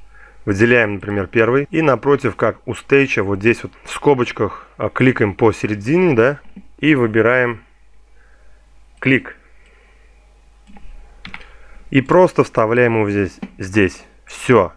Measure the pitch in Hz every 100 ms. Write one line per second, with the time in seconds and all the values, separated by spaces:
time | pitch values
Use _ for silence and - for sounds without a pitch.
0 | - - - - - 98 117 123 107 101
1 | 101 101 92 120 113 131 143 160 156 120
2 | 139 143 120 - 113 - - 110 - 139
3 | 135 - 98 98 110 113 95 - - -
4 | 143 135 117 - 104 - - - 110 -
5 | 131 117 107 92 113 98 107 107 107 170
6 | 185 120 120 143 - - - - 147 143
7 | 117 110 107 127 123 110 - _ - -
8 | - - - - - - _ - - -
9 | 127 131 - - _ - - - _ _
10 | - - _ _ _ _ - - - -
11 | - - - - - - - - - 135
12 | - 170 180 - 127 - 110 120 120 113
13 | 104 101 92 - - - 95 104 92 -
14 | - _ - - - 117 87